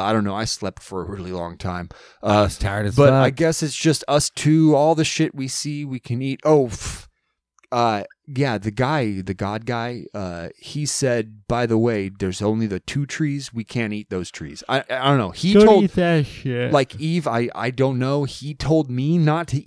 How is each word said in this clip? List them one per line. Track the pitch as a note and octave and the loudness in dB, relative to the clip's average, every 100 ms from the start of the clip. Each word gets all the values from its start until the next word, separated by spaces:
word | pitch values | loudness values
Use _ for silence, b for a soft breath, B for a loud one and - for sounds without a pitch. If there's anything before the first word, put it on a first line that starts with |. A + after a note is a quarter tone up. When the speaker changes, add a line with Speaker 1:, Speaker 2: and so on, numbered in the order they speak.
Speaker 1:
I | G2 | 2
don't | A2 | 2
know. | G2+ G2+ | 0 -2
I | A2 | -4
slept | - G2 - | -4 -8 -10
for | - F#2+ F2 | -10 -8 -8
a | |
really | G2 F2+ | -8 -8
long | F#2 E2+ F2 | -6 -8 -8
time. | F#2+ F2 F2 B B B | -8 -8 -10 B B B
Uh, | G#2 | 2
Speaker 2:
I | G#2 | 4
was | G#2 - | 2 0
tired | G2+ G2+ G#2 | -2 -2 0
as | B2 | 4
Speaker 1:
but | C#3+ | 6
Speaker 2:
fuck. | |
Speaker 1:
I | C3+ C3 | 6 4
guess | C3 E3 D#3+ | 2 0 0
it's | D3+ - | -4 0
just | D#3+ D3 - | 0 0 0
us | D3 - | 0 0
two. | - D3 D#3 D#3 C#3 | 0 2 6 6 6
All | D3+ D#3+ | 4 2
the | D3+ | 0
shit | - D#3+ C#3+ | 0 -2 -2
we | C3 | -8
see, | - D3+ D3 C#3+ | -6 -6 -8 -8
we | B2+ | -10
can | - A#2+ | -6 -4
eat." | C3+ C3+ | -4 -2
Oh, | D#3 D3+ B2 | 4 4 4
pff. | G#2 - - - _ _ _ _ _ _ | -4 -10 -12 -16 _ _ _ _ _ _
Uh, | A#2+ A#2 G#2 G2 _ - | 0 2 0 -6 _ -10
yeah, | C3 C#3 G#2+ | -2 0 0
the | G#2+ | -4
guy, | G#2 B2+ D#3 A2 F#2+ | -2 0 0 -2 -4
the | F#2+ | -6
God | F#2 G2 A2 A2+ | -6 -4 -4 -6
guy, | A#2 A#2 A#2+ - | -6 -6 -8 -12
uh, | G#2 F#2 E2+ E2+ - | -10 -8 -8 -12 -14
he | - D3 C#3+ | -12 -6 -4
said, | - C3 A#2+ A2 G#2+ - | -2 0 0 -2 -10 -4
"By | A#2+ A#2+ | -2 2
the | A2 | 2
way, | A#2 G#2+ G2 | 2 0 -4
there's | G2 F#2+ F#2 | -4 -6 -2
only | G#2 A2 A2 | 0 0 -2
the | F#2 | -4
two | - C#3+ C#3 | -4 -6 -4
trees. | - D3+ C#3 C3 | -4 -4 -4 -8
We | A#2 G#2+ | -10 -6
can't | B2 A2 | -4 -4
eat | G#2 - | -6 -6
those | F#2 F2 | -6 -6
trees." | - D2+ D2 - | -10 -14 -12 -4
I, | C3+ - | -4 -2
I | B2+ C3+ | -2 2
don't | C3+ | 2
know. | F#2+ | 0
He | - F3 | -2 4
Speaker 2:
Don't | G3+ G#3+ | 8 8
Speaker 1:
told, | G#3 | 8
Speaker 2:
eat | G3 - | 4 2
that | E3+ E3 C#3 | 2 2 0
shit. | - C3+ A#2+ B2 | -6 -6 -4 2
Speaker 1:
like, | - - G#2 | 2 0 -4
Eve, | D#3+ E3+ D3 | -4 -2 -2
I, | A#2 A#2+ | -2 -4
I | - A#2+ | -4 -6
don't | B2 C3 B2+ | 0 0 0
know. | B2+ C#3+ | -2 -2
He | C#3 - C3+ | -4 -8 -12
told | D3 C3+ D#3+ C#3 | -6 0 0 0
me | B2 C#3+ F3 | -2 0 2
not | D3+ D#3+ E3 | 2 0 -2
to | C#3 | -6